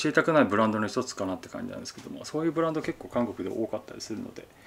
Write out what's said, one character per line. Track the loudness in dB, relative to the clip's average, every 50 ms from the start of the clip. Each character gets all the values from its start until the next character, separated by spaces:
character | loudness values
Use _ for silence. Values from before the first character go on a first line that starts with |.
教 | 0 4
え | 4
た | 4 6
く | 6 6
な | 6
い | 6
ブ | 6 6
ラ | 4 4
ン | 4 4
ド | 2
の | 0
一 | 0 0 -2 -4
つ | -4 -4
か | -4 -4
な | -4 -4
っ | -4
て | -6 -10
感 | -10 -8 -8
じ | -8
な | -8
ん | -10
で | -10
す | -12 -14
け | -14
ど | -14 -12
も、 | -12 -12 -10
そ | -6 -4 0
う | 0
い | 0
う | 2
ブ | 2 2
ラ | 2
ン | 2
ド | 0 -2
結 | -4 -6 -6
構 | -6 -4
韓 | 0 0 0
国 | 0 -2 -4 -4 -4
で | -2
多 | -2 -2
か | -2 -2 -6
っ | -6
た | -8 -14
り | -12
す | -8 -8 -8
る | -8
の | -8 -10 -10
で、 | -14 -16 -18 -20 -20 -20